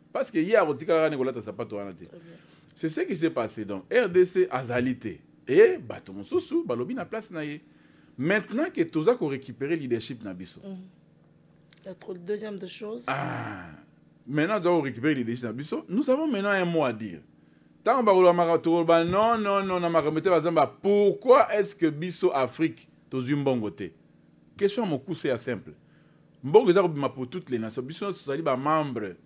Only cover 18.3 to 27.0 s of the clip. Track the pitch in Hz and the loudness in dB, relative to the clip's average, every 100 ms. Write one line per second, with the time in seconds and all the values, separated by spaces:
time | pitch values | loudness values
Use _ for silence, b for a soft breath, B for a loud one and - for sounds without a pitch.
18.3 | 175 170 165 165 170 165 165 170 185 220 | 6 4 2 4 2 6 4 4 2 2
19.3 | 233 202 196 190 180 175 165 147 156 190 | 2 2 0 0 -2 0 2 2 0 2
20.3 | 170 160 160 135 - 196 202 202 202 262 | 2 4 2 2 2 2 4 4 4 6
21.3 | 285 - 214 185 - 160 147 180 165 180 | 8 6 2 -2 0 0 0 -6 0 0
22.3 | 139 123 - 160 - - _ _ 131 123 | 2 -2 -2 -4 -4 -20 _ _ -6 -2
23.3 | 147 139 127 104 - 90 - _ _ _ | 0 0 0 -2 -6 -12 -12 _ _ _
24.3 | _ _ - - 320 208 139 - 160 151 | _ _ -2 -2 0 -2 -2 -6 -6 -2
25.3 | 120 - 107 - 73 b b b b b | -2 -4 -8 -10 -20 b b b b b
26.3 | b 139 190 240 175 180 147 | b 4 6 6 4 4 0